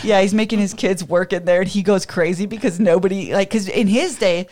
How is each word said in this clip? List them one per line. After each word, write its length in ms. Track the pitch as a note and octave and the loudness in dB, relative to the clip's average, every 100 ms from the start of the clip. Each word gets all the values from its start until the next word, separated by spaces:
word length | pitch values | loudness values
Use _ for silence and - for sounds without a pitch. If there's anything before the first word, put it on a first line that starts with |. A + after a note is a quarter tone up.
yeah, 180 | G3+ G3 | 0 2
he's 140 | G3 G#3+ | 4 2
making 240 | A3 A3 | 0 -2
his 160 | G3 - | -2 -2
kids 280 | G#3 F#3+ | -2 -2
work 300 | D#3+ F3 F#3 | -2 -2 0
in 120 | F#3+ F3 | -2 2
there, 160 | F3+ | 2
and 60 | F#3 | 2
he 140 | G3+ | -2
goes 240 | F#3+ G3 - | 2 0 0
crazy 400 | - E3 F3+ G3+ | -2 -2 -2 -6
because 340 | A3 B3 F3 | -4 -4 0
nobody, 540 | G3+ E3+ F#3+ G3 F3+ | 2 4 2 -2 -4
like, 160 | E3+ G3 | -2 0
'cause 180 | A3 F#3+ | -2 -2
in 200 | - G#3 | 0 2
his 300 | A3+ F4+ B3+ | 2 0 0
day, 280 | G3 F3 F3+ | 0 0 -4